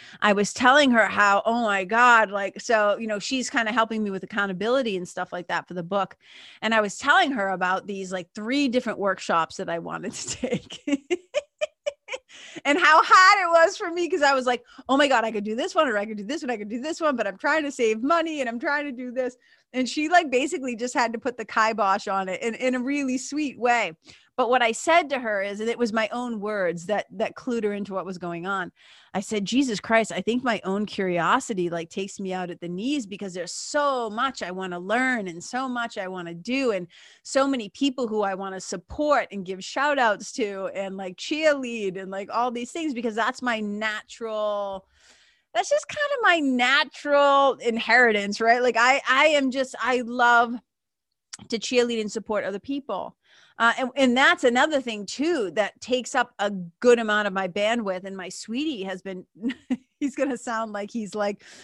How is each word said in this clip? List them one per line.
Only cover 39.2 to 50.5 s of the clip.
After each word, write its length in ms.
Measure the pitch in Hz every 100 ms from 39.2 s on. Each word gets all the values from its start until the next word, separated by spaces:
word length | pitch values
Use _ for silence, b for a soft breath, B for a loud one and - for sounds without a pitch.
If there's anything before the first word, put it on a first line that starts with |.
| -
and 140 | 202
give 180 | 180 190
shout 360 | - 277 294 277
outs 340 | 233 196 -
to 380 | - 202 196 185
and, 220 | 180 196 190
like, 200 | 190 180
cheerlead 840 | - 302 311 285 247 233 196 185
and, 100 | 190
like, 200 | 196 202
all 200 | 226 247
these 220 | 240 240
things, 220 | 339 311
because 200 | 240 233
that's 280 | 214 220 -
my 180 | 247 220
natural, 1300 | 208 208 220 214 - - 226 214 208 202 202 190 - b b b b b b
that's 160 | 330 392
just 200 | 587 -
kind 240 | 605 571
of 80 | 539
my 180 | 415 339
natural 1120 | 277 247 247 285 311 - 294 285 285 277 277 185
inheritance, 840 | 226 226 - 240 240 208 202 202
right?" 220 | 226 247
Like, 140 | 247 226
I, 240 | 247 269 240
I 180 | 262 311
am 240 | 294 269
just, 240 | 269 262 -
I 180 | 233 254
love 520 | 233 247 240 233 240